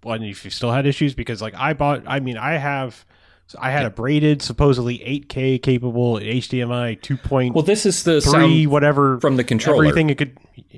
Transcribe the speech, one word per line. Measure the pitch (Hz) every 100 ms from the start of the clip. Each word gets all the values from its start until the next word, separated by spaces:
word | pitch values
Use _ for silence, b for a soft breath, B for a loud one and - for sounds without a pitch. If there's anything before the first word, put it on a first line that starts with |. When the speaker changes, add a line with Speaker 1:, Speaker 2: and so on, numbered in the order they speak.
Speaker 1:
Well, | 117
and | 113
if | 110 98
you | 98
still | - 120
had | 123 139
issues, | 139 147
because, | 127 120 107
like, | 110
I | 104 139
bought, | 143 147 139 -
I | 139
mean, | 127 113
I | 131 160
have, | 143 139 127 - _ b b b b -
I | 127
had | 139
Speaker 2:
Yeah. | 123
Speaker 1:
a |
braided, | 98 120 151 151 147
supposedly | - 120 147 127 120 123
eight | 120 143 143
K | 135 131 127
capable | 135 123 123 117 123 110
H | 104 123 -
D | 127
M | 120
I | 123 120
two | 107 - 135
point | - 135 123
three, |
Speaker 2:
Well, | 120
this | 156 214
is | 208 180
the | - 156
sound | 151 156 160 160 151
Speaker 1:
whatever | 147 147 143 139 127
Speaker 2:
from | 151 131
the |
controller. | 123 113 156 143
Speaker 1:
everything | 151 147 156
it | 139
could. | 143 - _ - -